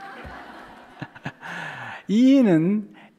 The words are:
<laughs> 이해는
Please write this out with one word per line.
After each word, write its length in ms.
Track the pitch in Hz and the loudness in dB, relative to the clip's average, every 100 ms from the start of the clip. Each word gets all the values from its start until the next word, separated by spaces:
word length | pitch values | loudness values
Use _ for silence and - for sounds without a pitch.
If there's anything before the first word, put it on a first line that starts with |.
| - - - - - - - - - - | -20 -18 -18 -18 -20 -20 -20 -20 -20 -18
<laughs> 1080 | - - - - - 170 - - - - - | -18 -16 -16 -16 -14 -14 -12 -14 -14 -12 -2
이해는 840 | 208 262 277 226 160 170 214 202 - - | 4 6 6 6 4 2 0 -4 -16 -20